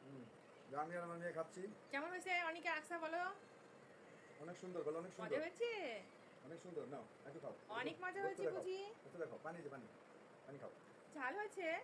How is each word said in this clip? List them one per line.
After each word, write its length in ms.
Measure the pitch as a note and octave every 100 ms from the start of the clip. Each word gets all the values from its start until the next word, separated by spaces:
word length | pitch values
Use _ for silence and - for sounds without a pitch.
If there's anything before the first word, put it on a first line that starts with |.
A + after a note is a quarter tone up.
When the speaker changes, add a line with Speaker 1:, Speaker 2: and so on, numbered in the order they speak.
Speaker 1:
হুম, 180 | C3+ C3+ A2+ - - - -
যা 100 | C#3
আমি 160 | E3 F3
আর 60 |
আমার 160 | F3 E3+
মেয়ে 140 | F3
খাচ্ছি। 300 | D#3+ E3 F3+ G3 - -
Speaker 2:
কেমন 180 | C#4 D#4+
হয়েছে 320 | F4+ F#4+ F4+
অনিকা, 300 | E4 E4+ E4
আকসা 260 | D#4 D4+ E4+
বলো। 240 | D#4+ E4 F#4 G4+ - - - - - - - - - -
Speaker 1:
অনেক 160 | D#3 F#3
সুন্দর 220 | F#3 F3
বলো, 160 | D3+ D#3+
অনেক 140 | F#3 -
সুন্দর। 200 | G#3 C#4+
Speaker 2:
মজা 40 |
হয়েছে? 600 | E4 F4+ A#4+ A4 D4+ G#3+ F#3 - - -
Speaker 1:
অনেক 140 | - E3
সুন্দর, 200 | F3+ E3 B2
নাও, 140 | C3+ A2+ - -
একটু 140 | D#3
খাও। 140 | C#3 - -
Speaker 2:
অনেক 280 | A3+ B3 E4
মজা 80 | F#4
Speaker 1:
একটু 140 | F#4+
Speaker 2:
হয়েছে 200 | G4 F#4+
Speaker 1:
দেখো, 140 | G4+ F4+
Speaker 2:
বুঝি? 280 | F4+ F#4+ G4+ A4+ G#4+
Speaker 1:
একটু 120 | E3+
দেখো, 200 | D3+ A2
পানি 160 | D#3 F3
দে, 60 | C#3+
পানি, 180 | C3+ G#2+ - - - - - -
পানি 120 | C#3+
খাও। 120 | G#2+ - - - -
Speaker 2:
ঝাল 200 | D4+ B3+
হয়েছে? 320 | F#4 G#4 G4+ E4 F4